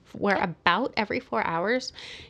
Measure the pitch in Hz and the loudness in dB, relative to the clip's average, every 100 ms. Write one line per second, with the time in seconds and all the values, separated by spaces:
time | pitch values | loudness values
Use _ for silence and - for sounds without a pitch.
0 | - - 202 - 180 - 180 180 262 - | -18 -4 0 2 0 2 4 4 2 0
1 | 208 247 - 226 170 165 196 254 - - | -2 -2 -4 -2 0 0 0 0 -4 -12
2 | - - | -14 -16